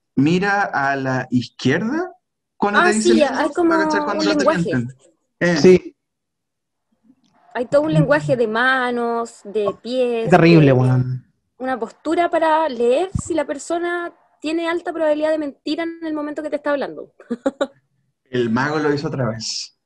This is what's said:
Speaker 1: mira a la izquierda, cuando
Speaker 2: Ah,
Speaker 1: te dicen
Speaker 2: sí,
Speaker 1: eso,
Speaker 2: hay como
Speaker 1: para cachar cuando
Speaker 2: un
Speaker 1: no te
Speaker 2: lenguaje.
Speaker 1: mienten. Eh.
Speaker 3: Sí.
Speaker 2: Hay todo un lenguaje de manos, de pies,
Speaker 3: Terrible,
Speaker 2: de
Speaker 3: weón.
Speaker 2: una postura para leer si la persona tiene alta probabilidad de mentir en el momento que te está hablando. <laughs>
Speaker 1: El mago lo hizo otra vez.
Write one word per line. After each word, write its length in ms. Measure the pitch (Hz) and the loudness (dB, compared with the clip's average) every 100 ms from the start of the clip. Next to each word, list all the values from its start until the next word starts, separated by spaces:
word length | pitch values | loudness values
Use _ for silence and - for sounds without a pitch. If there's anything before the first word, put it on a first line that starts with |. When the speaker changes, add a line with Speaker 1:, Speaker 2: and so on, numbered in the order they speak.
| _ | _
Speaker 1:
mira 480 | - 143 180 202 202 | 0 2 2 2 0
a 300 | 196 139 139 | -2 -2 -2
la 320 | 139 135 127 - | -2 -2 -4 -2
izquierda, 800 | 123 110 - 131 151 220 311 359 - _ _ _ _ | -4 -4 -4 0 0 -2 -4 -6 -10 _ _ _ _
cuando 220 | - 254 | 0 2
Speaker 2:
Ah, 40 | |
Speaker 1:
te 80 | 349 - | 2 2
dicen 160 | 349 | 2
Speaker 2:
sí, 80 | 330 | 4
Speaker 1:
eso, 100 | 277 | 4
Speaker 2:
hay 140 | 262 311 | 0 -2
como 160 | 349 330 | 0 0
Speaker 1:
para 140 | 330 | 2
cachar 200 | 311 302 | 0 -2
cuando 160 | 302 302 | -2 -2
Speaker 2:
un 60 | 302 | 0
Speaker 1:
no 40 | |
te 60 | 302 | 0
Speaker 2:
lenguaje. 220 | - 180 | 0 0
Speaker 1:
mienten. 320 | 170 127 120 - _ _ _ _ | -2 -4 -6 -12 _ _ _ _
Eh. 160 | 175 165 | 0 6
Speaker 3:
Sí. 400 | 185 180 - - _ _ _ _ _ _ _ _ _ _ _ _ _ _ _ | 6 6 2 -16 _ _ _ _ _ _ _ _ _ _ _ _ _ _ _
Speaker 2:
Hay 100 | 233 | -10
todo 160 | 247 285 | 0 2
un 140 | 311 | 4
lenguaje 420 | 311 269 294 294 247 | 2 4 2 2 0
de 100 | 226 | 0
manos, 920 | 220 254 262 247 240 233 233 233 - | 0 0 0 0 -2 -2 -4 -6 -12
de 300 | 202 202 202 185 | -8 -4 -4 -4
pies, 460 | 226 254 247 233 226 | -6 -2 -2 -2 2
Speaker 3:
Terrible, 380 | 175 165 170 143 | 4 6 6 6
Speaker 2:
de 60 | |
Speaker 3:
weón. 540 | 127 127 127 127 127 - _ _ _ | 4 2 2 -2 -6 -12 _ _ _
Speaker 2:
una 200 | 262 254 | -8 -6
postura 480 | 226 - 294 339 349 | -8 -8 -4 -2 0
para 400 | 339 320 311 311 | 0 2 0 0
leer 400 | 233 240 269 370 - | -2 0 0 -2 -6
si 80 | - | -4
la 140 | 320 285 | -4 -4
persona 680 | 285 - 339 349 349 339 - _ _ | -8 -6 -6 -4 -6 -8 -14 _ _
tiene 260 | 294 330 330 | -6 -4 -4
alta 240 | 339 349 | -4 -4
probabilidad 380 | 330 311 302 302 | -2 0 0 0
de 80 | 311 | -2
mentir 420 | 294 - - 311 | -6 -10 -8 -6
en 180 | 330 330 | -6 -8
el 80 | 320 | -8
momento 300 | 302 294 302 | -8 -8 -8
que 80 | 302 | -8
te 60 | - | -6
está 140 | 294 | -4
hablando. 420 | 285 180 151 - _ - | -4 -6 -10 -18 _ -12
<laughs> 420 | 233 269 - 269 _ _ _ _ _ _ | -6 -6 -6 -8 _ _ _ _ _ _
Speaker 1:
El 200 | 127 117 | -2 0
mago 280 | 117 143 151 | 0 0 0
lo 140 | 147 | 0
hizo 160 | 143 156 | -2 -4
otra 220 | 139 117 | -4 -6
vez. 460 | 113 110 - - _ | -6 -10 -10 -12 _